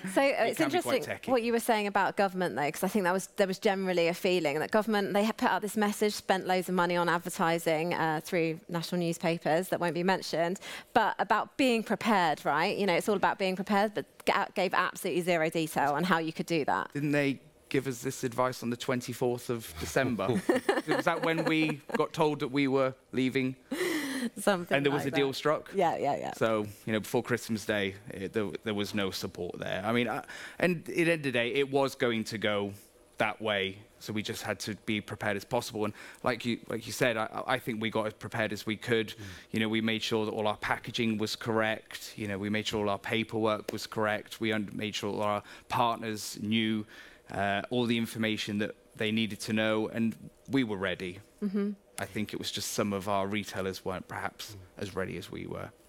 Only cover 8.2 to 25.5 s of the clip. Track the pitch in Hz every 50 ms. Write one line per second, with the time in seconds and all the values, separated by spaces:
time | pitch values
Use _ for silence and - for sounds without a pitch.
8.2 | - - - 175 160 160 160 165 - - 175 170 160 - - 180 175 165 165 -
9.2 | - 170 170 170 - 160 151 165 185 - - - 170 175 147 170 175 196 190 -
10.2 | - - - 151 170 170 190 - - - - - - - - 240 214 175 - -
11.2 | 202 - 220 214 - - - - 285 254 233 226 208 - 208 180 - 220 220 190
12.2 | 175 160 147 - - 170 139 151 170 202 165 - 202 196 170 151 - - 208 190
13.2 | 190 175 - - 202 185 185 180 190 - 214 196 208 220 208 143 135 - _ -
14.2 | - - - - - - - - 180 190 - - 185 - - - - 190 139 175
15.2 | 170 180 175 165 156 165 - 170 160 156 - 156 139 139 147 143 170 180 180 165
16.2 | 165 156 - - 175 - 170 160 131 - 92 95 - - - 143 143 151 143 143
17.2 | 143 139 131 - - - _ _ _ - - 139 127 135 127 117 - 131 127 -
18.2 | - 127 113 120 127 127 127 - - 117 120 120 - - 127 123 - - 120 -
19.2 | 131 123 120 120 - - 123 117 110 - - - - - - 147 135 131 123 98
20.2 | 95 117 123 196 - - 330 262 - - 403 359 - 156 156 - - 175 165 -
21.2 | 165 165 165 165 160 165 160 156 160 160 156 135 - - - 151 151 - - 165
22.2 | 160 151 151 139 147 123 123 143 143 135 131 135 135 131 131 - _ _ - 123
23.2 | 131 127 120 135 127 131 131 - - - 269 330 370 349 330 311 285 277 269 269
24.2 | 247 226 - 214 - 214 202 175 175 - - 139 139 143 139 143 - 139 127 143
25.2 | 139 135 131 - - 147